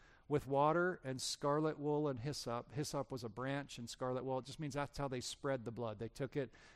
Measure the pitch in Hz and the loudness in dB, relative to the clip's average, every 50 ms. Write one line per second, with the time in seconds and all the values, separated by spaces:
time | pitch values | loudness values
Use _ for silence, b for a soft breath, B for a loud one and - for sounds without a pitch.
0 | b b b b b - 147 143 - 127 139 139 143 151 160 175 175 185 175 - | b b b b b 0 0 0 2 4 4 6 6 8 6 6 4 4 2 -2
1 | - 131 131 127 - - - - - 143 143 151 156 156 151 147 143 151 147 147 | -4 -4 -4 -2 -4 -4 -4 0 2 4 4 4 4 2 2 0 0 2 2 4
2 | 151 147 131 110 117 147 139 - - 123 117 120 - - 110 147 147 - - 143 | 2 2 0 0 -2 -4 -4 -4 -4 -2 -2 -2 -4 -4 -4 -4 -2 -2 -2 -2
3 | 131 - 135 127 127 113 104 120 127 135 139 143 139 - - - 117 113 - - | -2 -2 -4 -6 -6 -6 -6 -4 -2 -2 -2 -2 -4 -6 -8 -10 -10 -10 -6 -2
4 | 131 127 127 127 123 135 131 131 117 135 127 - 160 143 127 143 143 - - - | 0 0 0 0 0 0 0 -2 -2 -4 -6 -6 -6 -2 -2 -2 -2 -2 -2 -2
5 | 143 135 131 127 117 - - - - 143 135 123 107 120 110 113 120 113 107 101 | -2 -2 -2 -2 -4 -6 -6 -4 0 0 0 0 0 -4 -4 -2 -2 -2 -2 -4
6 | 117 110 - - 143 120 - 147 131 113 B B B B B | -6 -6 -4 -4 -4 -2 0 -2 -2 -2 B B B B B